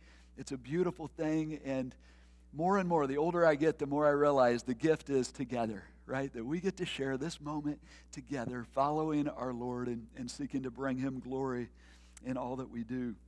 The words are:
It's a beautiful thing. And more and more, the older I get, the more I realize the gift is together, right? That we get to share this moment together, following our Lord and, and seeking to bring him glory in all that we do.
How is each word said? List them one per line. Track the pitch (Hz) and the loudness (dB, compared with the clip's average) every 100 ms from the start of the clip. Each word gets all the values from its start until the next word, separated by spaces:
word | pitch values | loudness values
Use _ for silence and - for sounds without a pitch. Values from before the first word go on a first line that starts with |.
| - - - - | -16 -20 -20 -14
It's | 135 | -10
a | 131 | -8
beautiful | 123 165 175 170 151 - | -4 0 0 -2 -10 -4
thing. | 156 160 156 151 135 | 0 0 -2 -6 -4
And | 131 127 - - - - - - | -4 -4 -8 -20 -20 -20 -20 -12
more | 139 175 202 | -2 2 4
and | 180 | 4
more, | 165 139 | 2 2
the | 139 | 2
older | 165 175 165 | 2 6 6
I | 143 | 6
get, | 160 147 | 4 2
the | 139 | 0
more | 143 151 | 4 4
I | |
realize | 143 147 135 123 120 | 6 6 8 6 4
the | 123 | 0
gift | 117 156 156 - | 0 2 2 2
is | 135 120 | 0 0
together, | - 127 123 113 101 - - - | -4 -4 -2 -2 -4 -12 -18 -6
right? | 131 139 | -4 -4
That | 123 120 | -6 -4
we | 175 | -2
get | 190 185 | -2 -2
to | 175 | -6
share | - 135 131 | -4 -2 -2
this | 160 - | -4 -6
moment | 147 151 147 147 - - - | -6 -4 -4 -6 -10 -20 -18
together, | 151 120 135 120 123 113 | -14 -8 -6 -4 -6 -4
following | 135 143 151 156 147 143 | 2 2 2 2 2 0
our | - 127 | -2 -4
Lord | 120 123 123 123 | -4 -4 -4 -4
and, | 120 110 - | -4 -8 -10
and | 123 | -10
seeking | - 139 139 | -8 -6 -4
to | 131 | -6
bring | 120 135 127 | -4 -4 -2
him | 135 131 | -4 -6
glory | 127 131 135 123 117 - - - - - 127 | -6 -4 -2 -2 -6 -12 -20 -20 -20 -12 -6
in | 123 | -4
all | 123 127 | -4 -6
that | 127 | -8
we | 117 110 | -8 -6
do. | 127 123 101 | -4 -4 -6